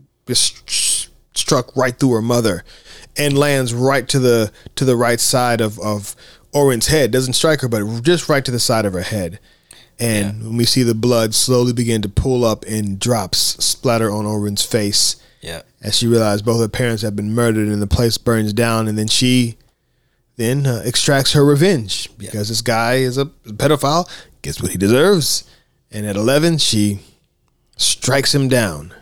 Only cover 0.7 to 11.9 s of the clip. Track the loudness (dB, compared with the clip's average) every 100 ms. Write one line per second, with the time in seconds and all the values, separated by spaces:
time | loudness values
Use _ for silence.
0.7 | -4 -2 -4 -8 _ _ -8 0 0 0
1.7 | -2 -2 0 0 2 2 2 2 -2 -8
2.7 | -20 -20 -20 -12 -2 0 2 2 2 -2
3.7 | 0 2 0 0 2 4 2 0 -6 -16
4.7 | -2 0 2 2 0 0 0 0 0 -2
5.7 | -4 -6 -6 -8 -18 -20 -20 _ 2 2
6.7 | 2 2 2 4 2 0 0 2 2 0
7.7 | -2 -2 -2 0 0 2 -2 0 -2 0
8.7 | 0 0 -2 -4 -4 -6 -10 _ _ _
9.7 | -20 _ -6 -2 0 -2 -6 -6 0 2
10.7 | 2 2 2 2 2 2 0 0 2 2
11.7 | 0 -2